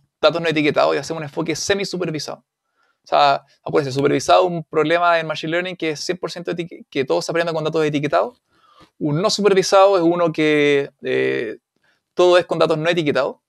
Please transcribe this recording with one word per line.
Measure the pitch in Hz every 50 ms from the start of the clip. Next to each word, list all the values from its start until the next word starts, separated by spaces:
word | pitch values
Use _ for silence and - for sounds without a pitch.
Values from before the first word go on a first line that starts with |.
| _ _ _ -
datos | - 151 151 170
no | 170 165
etiquetados | 151 156 147 147 - - 143 156 160
y | 151
hacemos | 147 - 165 160
un | 156
enfoque | 147 - 170 165 160 151
semi-supervisado? | - - - 202 196 196 - - 180 180 165 156 147 - - - - _ _ _ _ _ _ _ _ _ _ _ _ _
O |
sea, | - - 147 143 143 139 147 _ _ _ _
acuérdense, | - 156 156 160 143 135 127
supervisado | 139 139 143 143 139 - - 175 180
es | 185 180
un | 170 165 156
problema | - 156 156 151 151 170 170 175 175 170 165
en | 160 156
Machine | 151 - - 156
Learning | 160 175 180 185 180
que | - 165 160
es | 151 143
cien | - - 185 185
por | - 165
ciento | - 180 170 180
etique-, | 175 175 165 - - - - _
que | - 143 131
todo | 135 165 175
se | 170 -
aprende | 170 165 170 170
con | 160 156
datos | 151 156 160 165 156
etiquetados. | 151 151 143 147 156 170 175 208 247 - _ _ _ _ _ _ _ _ _ - _ _ -
Un | 170 151 143 156
no | 196 208
supervisado | - - 196 202 196 190 180 - 202 196 190 202 196
es | 180
uno | 165 170 175 175 175 165
que, | 156 160 156 151 151 147 147 147 143 139 139 139 _ _ -
eh, | 127 127 131 131 131 135 131 123 110 - - _ _ _ _ _ _ _ _ _ _ -
todo | - 180 180 180
es | 180 170
con | - 175 160
datos | 160 165 160
no | 151 156 170
etiquetados, | 180 175 156 143 123 131 139 190 254 _ _